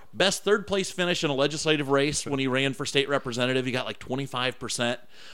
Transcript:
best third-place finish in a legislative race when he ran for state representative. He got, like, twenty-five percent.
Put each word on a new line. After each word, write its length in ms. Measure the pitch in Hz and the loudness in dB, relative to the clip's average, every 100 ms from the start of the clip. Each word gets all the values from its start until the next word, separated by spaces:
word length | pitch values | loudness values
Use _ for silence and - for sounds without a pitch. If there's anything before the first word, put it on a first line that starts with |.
| - | -12
best 280 | - 190 - | 0 2 2
third-place 480 | 196 214 180 196 185 | 2 2 2 -2 -2
finish 320 | - 180 165 | 0 0 2
in 60 | 156 | 2
a 60 | |
legislative 560 | 143 147 151 160 156 135 | 2 2 2 2 2 4
race 340 | 139 147 143 | 4 4 0
when 160 | - 139 | -2 0
he 60 | 131 | 2
ran 260 | 131 139 | 2 0
for 140 | 135 139 | -2 0
state 240 | 143 139 | 2 2
representative. 560 | 139 131 120 123 131 127 | 0 -2 -2 0 0 0
He 60 | |
got, 120 | 127 | -2
like, 140 | 110 107 | -4 -6
twenty-five 600 | - 131 135 127 127 - | -6 -6 -4 -2 -2 -4
percent. 400 | 117 - 120 127 - - - | -6 -2 0 -2 -8 -18 -18